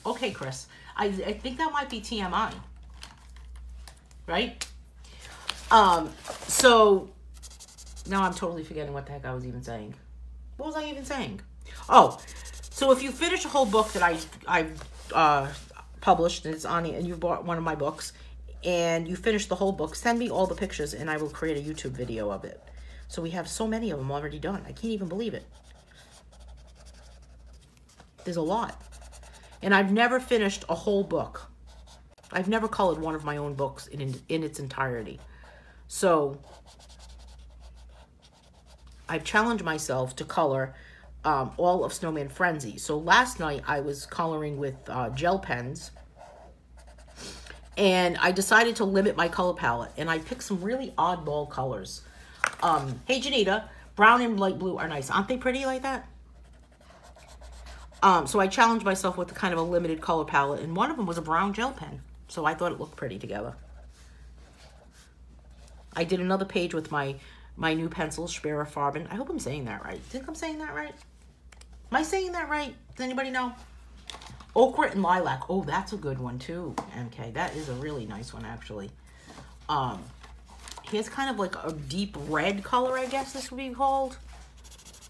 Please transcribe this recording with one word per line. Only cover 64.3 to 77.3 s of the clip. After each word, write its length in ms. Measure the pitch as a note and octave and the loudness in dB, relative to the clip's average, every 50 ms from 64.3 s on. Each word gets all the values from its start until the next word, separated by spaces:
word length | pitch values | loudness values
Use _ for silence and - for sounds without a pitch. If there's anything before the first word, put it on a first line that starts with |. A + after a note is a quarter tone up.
| - - - - - - - - - - - - - - - - - - - - - - - - - - - - - - - - - | -20 -20 -20 -20 -20 -20 -20 -20 -20 -20 -20 -20 -20 -20 -20 -20 -20 -20 -20 -20 -20 -20 -20 -20 -20 -20 -20 -20 -20 -20 -18 -8 -4
I 100 | E3+ E3+ | -4 -2
did 160 | E3 F#3+ F3+ | 0 0 0
another 260 | F3+ F#3 F#3+ F#3+ G3 | 2 2 2 2 0
page 280 | G3 - G3+ F3 E3+ E3 | 0 0 0 0 0 -2
with 180 | D#3+ D#3 - | -4 -4 -2
my, 240 | D3+ D3 C3+ C#3 C#3 C3+ - - - - - - - | -2 -2 -2 -2 -4 -8 -12 -18 -20 -20 -20 -18 -8
my 200 | - D#3+ D#3+ D#3+ | -2 0 0 2
new 140 | D#3+ E3 E3 | 0 0 -2
pencils, 440 | E3 F3+ D#3+ D3+ - D#3+ E3+ E3+ - | -2 -4 -4 -4 -4 -6 -6 -6 -6
Schwerer 340 | - - D3+ D3+ D3 D3 D3 | -6 -4 -4 -2 -2 -4 -4
Farben. 380 | - D3+ C#3+ C#3 C#3 D3+ E3 - | -2 -2 0 0 0 -2 -6 -8
I 40 | F3 | -6
hope 140 | G#3+ C4+ C4 | -6 -6 -6
I'm 80 | F4+ B3+ | -6 -6
saying 280 | - - C#3+ D3+ C3 | -4 -6 -6 -6 -6
that 180 | A2+ D3 - - | -6 -8 -8 -10
right. 160 | - - G3 | -10 -12 -12
Think 260 | - - - C4 C4 - | -12 -10 -10 -10 -10 -10
I'm 60 | D#4 | -10
saying 240 | - E4 D#4+ D#4 D4+ | -8 -8 -8 -6 -6
that 140 | D#4 D4+ D4+ | -8 -8 -8
right? 220 | D4 D4+ D4 - - - - - - - - - - - - - - - - - - - - | -8 -8 -10 -12 -16 -20 -20 -20 -20 -20 -20 -20 -20 -20 -20 -20 -20 -20 -20 -20 -20 -6 -2
Am 60 | A#3 C4+ | 0 0
I 60 | D#4 | 0
saying 280 | D#4 F#4+ F#4+ F#4+ F4+ | 2 0 0 0 -2
that 160 | F4 F4 D#4+ C#4+ | -2 -4 -4 -2
right? 260 | D4+ D4+ D4 B3+ - - - - - | -2 -2 -2 -4 -8 -12 -18 -18 -12
Does 80 | - B3+ | -8 -6
anybody 260 | B3+ B3+ C4 C4+ C4 | -4 -2 -2 -2 -2
know? 240 | B3+ B3+ B3+ B3 A#3 - - - - - - - - - - - - - - - - - - - - | -2 -2 -2 -2 -4 -8 -14 -20 -20 -20 -20 -20 -20 -18 -16 -16 -16 -14 -16 -16 -18 -18 -12 0 6
Okra 360 | G#3+ B3+ C4 - - D4+ - | 8 8 8 8 6 2 2
and 100 | - G3 | 2 2
lilac. 480 | F#3+ E3+ F#3 F#3 E3+ - C3+ C3+ - - | 4 4 4 4 4 2 -2 -2 -4 -2
Oh, 140 | F#3 F#3+ D#3+ | -2 -2 0
that's 280 | C#3+ D#3 F#3 G3+ - | 0 -2 -2 -2 -4
a 60 | A3 G3 | -6 -8
good 220 | D3 C#3 C3 B2+ | -6 -6 -6 -4
one 200 | B2 B2 A#2+ B2 | -6 -6 -8 -8
too, 340 | B2 - E3+ F3 F3+ C#3+ G#2 - - - - | -8 -8 -8 -8 -8 -8 -8 -8 -10 -10 -10
M 140 | A#2+ B2 A#2 | -10 -10 -10
K. 220 | - - A2 A#2 | -10 -12 -12 -8